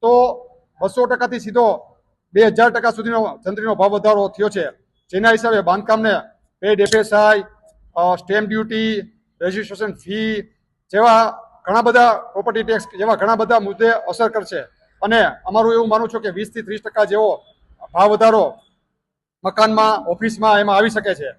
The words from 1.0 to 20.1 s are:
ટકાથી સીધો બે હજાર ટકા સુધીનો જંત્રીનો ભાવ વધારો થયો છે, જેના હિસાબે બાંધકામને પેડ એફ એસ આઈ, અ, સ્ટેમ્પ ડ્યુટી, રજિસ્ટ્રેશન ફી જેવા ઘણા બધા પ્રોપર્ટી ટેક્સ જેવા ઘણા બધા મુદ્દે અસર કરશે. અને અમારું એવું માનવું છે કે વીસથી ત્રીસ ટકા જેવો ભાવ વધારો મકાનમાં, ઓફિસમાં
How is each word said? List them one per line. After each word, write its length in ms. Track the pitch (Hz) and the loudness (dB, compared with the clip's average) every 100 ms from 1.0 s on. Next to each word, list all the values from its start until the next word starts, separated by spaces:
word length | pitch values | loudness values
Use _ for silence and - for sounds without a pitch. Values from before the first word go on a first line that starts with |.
| 247 | -2
ટકાથી 320 | 247 247 247 | 0 -4 -6
સીધો 420 | 208 233 233 170 - _ _ _ _ | -6 0 0 0 -8 _ _ _ _
બે 120 | 185 | 2
હજાર 260 | 220 220 233 | 2 4 2
ટકા 200 | 226 226 | 2 -4
સુધીનો 500 | 220 220 233 214 139 180 | -4 -4 -4 -4 -6 -10
જંત્રીનો 280 | 202 220 | -6 -4
ભાવ 160 | 196 196 | 0 0
વધારો 380 | 208 208 208 196 | 2 2 2 0
થયો 200 | 196 208 | -2 -4
છે, 200 | 202 151 - _ _ _ | -4 -8 -10 _ _ _
જેના 200 | 185 226 | 0 2
હિસાબે 300 | 220 233 214 | 2 2 0
બાંધકામને 520 | 175 190 202 220 220 180 - _ _ _ | 0 -2 0 0 0 -2 -6 _ _ _
પેડ 200 | 196 208 | -2 0
એફ 160 | 202 220 | 2 2
એસ 160 | 214 | 2
આઈ, 300 | 208 214 214 196 _ _ _ _ - | 2 4 2 0 _ _ _ _ -4
અ, 200 | 175 180 | -2 -2
સ્ટેમ્પ 320 | 180 202 214 | -2 -4 -2
ડ્યુટી, 520 | 220 220 220 220 214 185 _ _ _ | -6 -4 -4 -4 -4 -10 _ _ _
રજિસ્ટ્રેશન 520 | 175 190 208 196 214 | -6 -6 -10 -8 -8
ફી 500 | - 170 208 220 214 - _ _ _ _ | -10 -10 -6 -4 -6 -10 _ _ _ _
જેવા 520 | 196 233 220 220 - - _ | 2 4 6 2 -4 -20 _
ઘણા 180 | - 208 | -4 0
બધા 300 | 233 240 240 | 2 4 2
પ્રોપર્ટી 500 | 214 - 190 202 220 | 2 -6 -8 -6 -4
ટેક્સ 220 | 220 220 214 185 | -4 -4 -6 -6
જેવા 160 | 208 | -2
ઘણા 220 | 214 202 220 | 0 0 0
બધા 240 | 226 233 | 2 0
મુદ્દે 300 | 202 196 226 | 0 0 0
અસર 380 | 233 - 170 226 | 0 -4 -2 -2
કરશે. 320 | 220 185 175 123 _ _ _ | -2 -8 -12 -12 _ _ _
અને 200 | 202 226 | -2 2
અમારું 500 | 180 127 180 208 226 | 2 -2 -4 0 2
એવું 160 | 226 226 | 2 2
માનવું 200 | 214 226 | 0 -2
છે 100 | 226 | -6
કે 120 | 208 | -8
વીસથી 320 | 180 214 226 | -8 -10 -12
ત્રીસ 180 | 214 214 | -12 -12
ટકા 240 | 214 - | -8 -2
જેવો 400 | 208 202 214 156 _ _ _ _ - | 0 2 0 0 _ _ _ _ -10
ભાવ 160 | 170 202 | 0 2
વધારો 440 | 208 220 220 160 - _ _ _ _ _ _ _ _ | 4 4 4 0 -4 _ _ _ _ _ _ _ _
મકાનમાં, 600 | 185 190 214 220 220 214 | -10 0 0 4 2 0
ઓફિસમાં 560 | 170 | -4